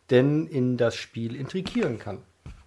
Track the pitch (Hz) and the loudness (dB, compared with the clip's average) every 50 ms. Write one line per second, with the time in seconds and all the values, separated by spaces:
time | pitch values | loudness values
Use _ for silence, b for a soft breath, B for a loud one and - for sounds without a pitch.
0 | B _ 127 123 131 143 147 151 160 160 165 135 127 127 127 120 123 117 113 - | B _ 6 6 6 6 4 2 0 -2 -2 0 0 0 2 2 2 0 0 -2
1 | - - _ 117 113 113 117 139 135 - - 190 185 - - 240 220 156 117 104 | -10 -10 _ -8 -8 -6 -6 -8 -10 -6 -6 -6 -6 -4 -2 -2 -2 -2 -4 -6
2 | - 107 98 - - _ _ _ _ - - - - | -8 -10 -12 -12 -14 _ _ _ _ -20 -20 -20 -20